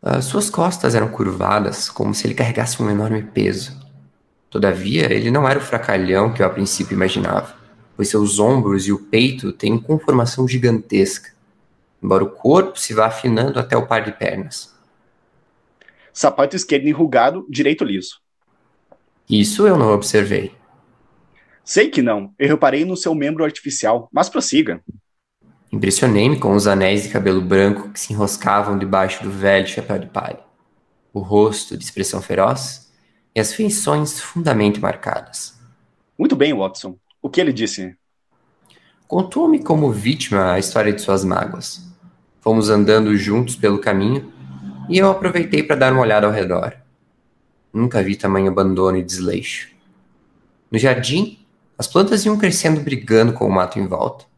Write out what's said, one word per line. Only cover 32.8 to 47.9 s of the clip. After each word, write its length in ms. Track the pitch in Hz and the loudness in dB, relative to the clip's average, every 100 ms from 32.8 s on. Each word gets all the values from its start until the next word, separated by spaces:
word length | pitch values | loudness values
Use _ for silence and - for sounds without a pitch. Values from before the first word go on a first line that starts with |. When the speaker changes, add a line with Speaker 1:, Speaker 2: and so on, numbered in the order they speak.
| _ _ _ _ _ | _ _ _ _ _
Speaker 1:
e 60 | - | -4
as 120 | 107 | -4
feições 680 | - 214 208 - 147 147 - | -2 -2 -2 0 0 -2 -6
fundamente 600 | - 170 160 113 104 104 | -10 -4 0 2 2 0
marcadas. 800 | 98 92 - - - - - _ - _ _ _ _ - | -4 -6 -6 -8 -10 -16 -16 _ -20 _ _ _ _ -4
Speaker 2:
Muito 180 | 311 135 | 0 2
bem, 160 | 143 | 2
Watson. 440 | 104 95 - 98 92 _ _ | 2 -4 -6 -16 -16 _ _
O 100 | - | -4
que 100 | - | 0
ele 120 | 160 | 0
disse? 440 | 123 110 - 92 92 _ _ _ _ _ _ _ _ _ _ _ | 0 -4 -4 -12 -14 _ _ _ _ _ _ _ _ _ _ _
Speaker 1:
Contou-me 540 | 180 185 277 330 311 | -4 -2 0 2 2
como 280 | - 156 147 | 2 2 2
vítima 600 | 104 107 156 - 101 92 | 0 -2 -4 0 2 2
a 60 | 90 | 2
história 340 | 95 113 104 | 0 0 0
de 80 | 101 | 0
suas 240 | - 98 | 0 0
mágoas. 580 | 95 90 - - - - - - - _ _ _ | 2 -2 -4 -8 -14 -16 -20 -20 -20 _ _ _
Fomos 280 | - 113 107 | 0 2 2
andando 480 | 107 104 110 107 104 | 4 6 4 4 0
juntos 400 | 104 107 123 - | 2 -2 -2 -2
pelo 220 | 104 101 | 0 0
caminho 540 | - 98 101 135 - - - - - - - | 0 0 0 -2 -6 -20 -20 -16 -16 -16 -2
e 100 | 175 | 2
eu 120 | 196 | 4
aproveitei 520 | 190 185 175 160 151 | 2 0 -2 0 -2
para 140 | 151 143 | 0 2
dar 160 | 131 | 4
uma 100 | 131 | 4
olhada 240 | 117 104 104 | 4 4 2
ao 60 | |
redor. 420 | 107 90 90 92 - _ _ _ _ _ _ _ _ _ | 0 -2 -2 -4 -10 _ _ _ _ _ _ _ _ _
Nunca 300 | 107 120 | -2 0